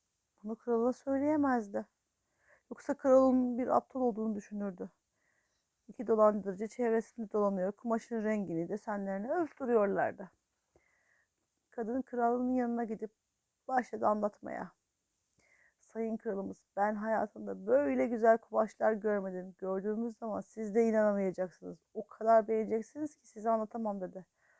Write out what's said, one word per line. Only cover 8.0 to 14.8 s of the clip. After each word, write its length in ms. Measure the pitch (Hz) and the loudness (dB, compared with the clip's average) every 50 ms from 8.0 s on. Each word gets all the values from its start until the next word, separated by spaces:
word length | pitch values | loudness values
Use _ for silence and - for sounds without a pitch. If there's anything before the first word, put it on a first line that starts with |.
| - - 240 226 208 | -2 -4 -6 -4 -2
rengini, 460 | 214 220 208 196 170 165 165 170 170 | 0 -2 -2 -2 -2 -2 -4 -2 -4
desenlerini 640 | 202 208 - 226 208 202 196 196 196 196 208 262 | -6 -8 -6 -6 -6 -6 -4 -4 -6 -6 -4 -2
övüp 280 | 320 359 330 - - - | -2 -2 -2 -4 -4 -8
duruyorlardı. 720 | 277 240 240 214 202 202 190 170 147 - - - 190 - _ _ _ _ _ _ _ _ _ _ _ _ _ _ _ _ _ _ _ _ _ _ _ _ _ _ _ _ | -2 2 4 4 4 4 2 0 0 -2 -2 -6 -14 -16 _ _ _ _ _ _ _ _ _ _ _ _ _ _ _ _ _ _ _ _ _ _ _ _ _ _ _ _
Kadın 300 | - 240 226 208 247 269 | -10 -8 -6 -4 -4 -6
kralın 520 | - - 247 240 233 233 247 247 254 247 254 | -6 -6 -4 0 0 0 0 0 0 0 0
yanına 300 | 254 240 233 233 233 233 | 0 0 -2 -2 -4 -4
gidip 280 | 214 220 - 214 - _ _ _ _ _ _ _ _ _ _ - | -6 -6 -8 -8 -12 _ _ _ _ _ _ _ _ _ _ -8
başladı 400 | - 262 254 233 - - 220 226 | -2 -2 -2 -2 -2 -6 0 2
anlatmaya. 640 | 208 214 214 208 214 - - - - - - - 180 _ _ | 2 2 2 0 -4 -4 -6 -12 -10 -8 -8 -8 -10 _ _